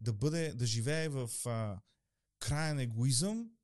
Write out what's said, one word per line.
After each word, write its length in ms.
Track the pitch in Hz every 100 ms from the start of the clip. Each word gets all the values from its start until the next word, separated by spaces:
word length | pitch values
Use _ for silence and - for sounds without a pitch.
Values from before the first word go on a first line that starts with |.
да 120 | 110
бъде, 420 | 104 143 165 160
да 120 | 120 120
живее 420 | 110 117 160 160
в, 220 | 135 120 - 127
а, 340 | 113 107 95 - _ _ _ _ -
краен 400 | - 143 156 147
егоизъм 720 | 123 113 127 123 190 220 226 -